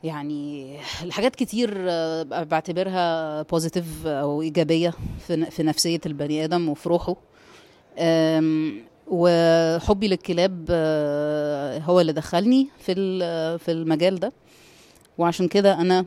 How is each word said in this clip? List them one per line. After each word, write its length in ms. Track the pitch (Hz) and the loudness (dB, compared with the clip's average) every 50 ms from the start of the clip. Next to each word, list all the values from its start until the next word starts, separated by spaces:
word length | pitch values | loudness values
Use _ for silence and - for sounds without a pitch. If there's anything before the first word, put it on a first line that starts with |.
| - | -8
يعني، 720 | 160 156 151 143 147 151 147 143 147 147 143 135 131 139 147 147 - - - 160 | -8 -8 -8 -8 -8 -8 -8 -8 -10 -10 -12 -14 -14 -16 -16 -12 -12 -12 -10 -10
الحاجات 340 | 180 - - 202 254 - | -8 -4 0 0 0 0
كتير، 380 | - 254 - - 220 247 220 208 | 0 -6 -4 0 -2 -2 -2 -2
آه، 460 | 196 185 180 170 165 165 160 160 160 160 | -4 -2 -2 -2 -2 -2 -2 -2 -4 -6
ب-، 260 | 135 117 151 165 151 | -4 -4 -6 -4 -2
بعتبرها 920 | 165 156 - - 165 175 190 190 185 185 175 170 165 160 160 156 151 151 156 | -2 -2 -2 -2 -4 -2 -2 -2 0 0 0 0 0 -2 -4 -4 -6 -6 -6
positive 640 | - - 165 160 165 - 185 170 165 156 156 156 | -2 -2 -2 -2 0 -4 -4 -6 -6 -10 -8 -6
أو 360 | 160 151 135 143 143 147 147 160 | -4 -2 -2 -2 -2 -2 -2 -4
إيجابية 520 | 160 151 175 160 151 165 165 170 170 170 - - - - - - | -2 0 0 2 2 2 2 2 0 -2 -4 -10 -10 -10 -12 -6
في 100 | - 175 | -4 -2
ن-، 80 | 160 160 | -2 -2
في 180 | 160 - - 165 | -4 -2 -2 0
نفسية 380 | 156 151 - - 175 165 165 - | 0 0 0 0 0 -2 -2 -4
البني 380 | - 147 143 147 143 151 151 156 | -6 -6 -6 -4 -4 -2 -2 -2
آدم 240 | 156 170 175 170 160 | 0 0 0 0 0
وفي 200 | 147 - - 170 | -2 -4 0 0
روحه. 280 | 170 175 - - 180 - _ _ _ _ - - - - - - - _ _ _ - - | 0 2 2 -2 -6 -6 _ _ _ _ -20 -20 -20 -20 -20 -20 -20 _ _ _ -6 -2
آم، 840 | 170 165 165 165 160 160 160 160 156 156 156 156 156 156 101 107 117 - _ _ _ | 2 2 4 4 4 2 2 2 2 2 2 0 0 -2 -6 -8 -14 -18 _ _ _
وحبي 1000 | - 190 175 170 175 170 165 170 165 165 165 165 160 165 170 - - - 190 214 214 | -4 0 2 4 4 4 6 6 6 6 6 4 2 0 0 2 0 0 2 2 0
للكلاب، 560 | 185 165 - - 180 170 175 190 185 175 160 156 | 0 -2 -2 -4 0 2 2 0 0 -4 -4 -2
آه، 1080 | 175 165 156 156 156 151 151 147 143 147 147 151 151 151 147 147 147 143 143 143 123 156 | 0 0 2 2 0 0 0 0 -2 -2 -2 -2 -2 -2 -2 -2 -4 -4 -4 -6 -6 -6
هو 220 | 151 160 180 180 | 0 4 4 4
اللي 120 | 170 160 151 | 4 4 0
دخلني 560 | 156 151 - - 175 196 233 254 262 269 277 - - | -2 -4 -2 0 0 2 4 4 4 2 0 -4 -10
في 140 | - - 185 | -4 -4 -2
ال-، 680 | 185 196 190 185 185 180 170 170 165 160 160 170 170 | -2 0 -2 -2 -2 -2 -2 -2 -2 -2 -2 -4 -4
في 140 | - - 165 | -2 -2 -2
المجال 460 | 165 165 160 160 151 170 185 190 175 | -2 0 0 2 2 2 2 2 0
ده، 120 | 175 226 - _ _ _ _ _ - - - - - _ _ _ _ _ _ - | -4 -6 -6 _ _ _ _ _ -20 -20 -20 -20 -20 _ _ _ _ _ _ 0
وعشان 300 | 170 170 165 - 185 170 | 0 0 2 2 0 2
كده 260 | - 202 196 196 196 - | 2 4 4 4 4 4
أنا 260 | 170 180 185 185 185 | 2 4 4 2 2